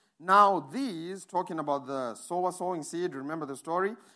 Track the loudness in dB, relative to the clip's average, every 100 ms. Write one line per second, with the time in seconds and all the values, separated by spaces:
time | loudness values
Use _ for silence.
0 | _ -6 6 8 8 6 0 -4 -4 -4
1 | -8 -10 -4 -4 -2 -2 0 -2 -2 -4
2 | -4 -6 -6 -2 -2 -2 -4 -4 -6 -4
3 | -4 -6 -8 -6 -8 -8 -4 -2 -2 -4
4 | -16